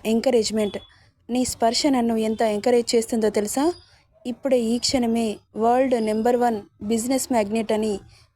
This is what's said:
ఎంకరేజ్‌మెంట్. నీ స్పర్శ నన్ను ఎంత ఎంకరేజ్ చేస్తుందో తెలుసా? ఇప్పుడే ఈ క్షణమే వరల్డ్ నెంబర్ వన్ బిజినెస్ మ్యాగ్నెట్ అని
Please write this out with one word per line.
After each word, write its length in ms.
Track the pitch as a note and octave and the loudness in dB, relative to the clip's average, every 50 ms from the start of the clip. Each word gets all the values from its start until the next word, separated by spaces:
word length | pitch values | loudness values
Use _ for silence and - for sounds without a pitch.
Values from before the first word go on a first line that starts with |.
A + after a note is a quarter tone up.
| - | 0
ఎంకరేజ్‌మెంట్. 720 | G#3+ A3+ A3+ A3 C4+ B3 A#3 G#3+ - G3+ A3 G#3+ G3+ - G3 - - _ _ _ _ _ _ _ - | 0 0 0 2 2 2 2 2 0 -2 -2 -2 -2 -4 -8 -14 -16 _ _ _ _ _ _ _ -6
నీ 160 | A#3 B3+ B3+ | -2 -2 -2
స్పర్శ 380 | - - - A#3 A3+ A#3+ - - D4+ | -2 -2 0 0 0 0 2 0 2
నన్ను 280 | C4+ B3 A#3 A3+ A3+ | 2 2 2 2 0
ఎంత 260 | A3 A3 A3 A3+ G#3+ | 0 0 -2 -2 0
ఎంకరేజ్ 540 | A#3 A3 G#3 G#3 G3+ B3+ A#3+ A#3+ A#3 - - | 0 0 0 0 0 2 2 2 2 2 0
చేస్తుందో 340 | A3+ A3 - B3 A3+ A3 G#3+ | 0 0 0 -2 0 0 0
తెలుసా? 440 | G#3 A3 G#3 G#3 - C4 C#4+ E4+ F4 - - _ _ _ _ _ _ _ - | 0 0 -2 -2 -2 0 0 0 -2 -4 -8 _ _ _ _ _ _ _ -10
ఇప్పుడే 340 | B3 A#3+ - - C#4 C4 B3 | -10 -10 -6 -2 0 0 2
ఈ 180 | A#3 A3 A#3+ A#3+ | 2 0 -2 -2
క్షణమే 600 | - - - B3+ A#3+ A#3 A3+ A#3 A3+ A3 G3+ - _ _ - G#3+ | -2 0 0 0 0 0 0 0 0 -2 -4 -8 _ _ -6 -2
వరల్డ్ 460 | A3 A#3 A#3+ B3+ C4+ C4 B3+ A#3 A3 | 2 2 4 4 2 2 2 0 0
నెంబర్ 320 | A3 G#3+ A3 A3 A#3+ B3 | 0 0 0 2 2 2
వన్ 260 | A#3+ B3 A#3+ A3+ G3+ G3+ - _ - G#3 | 2 2 0 0 -2 -6 -12 _ -10 -6
బిజినెస్ 440 | G#3 A#3 A3+ A3+ B3 C4+ B3+ - - | -2 -2 -2 0 0 -2 -2 -2 0
మ్యాగ్నెట్ 400 | B3+ A3+ G#3 G3+ G#3+ A3+ G#3+ - | 0 0 0 0 -2 -4 -2 0
అని 280 | A3+ G#3+ G#3+ A3 G3+ F#3+ - - - _ _ _ _ | 0 0 0 -2 -4 -4 -8 -14 -20 _ _ _ _